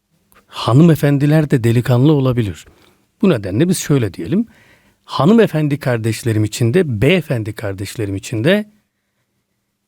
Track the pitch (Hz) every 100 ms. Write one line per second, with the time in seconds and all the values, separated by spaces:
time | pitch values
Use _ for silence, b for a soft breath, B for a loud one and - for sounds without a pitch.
0 | _ _ _ _ _ - - 120 170 147
1 | 143 143 147 156 147 143 117 117 117 123
2 | 139 147 131 123 104 82 - b b b
3 | b _ 196 131 101 101 170 208 - 143
4 | 110 - 85 170 233 b b b b b
5 | - - 139 226 202 156 151 143 - 120
6 | 110 110 120 110 107 - 117 165 165 110
7 | 131 185 - 123 107 - 101 98 101 -
8 | 101 98 - 107 127 202 208 _ _ _
9 | _ _ _ _ _ _ _ _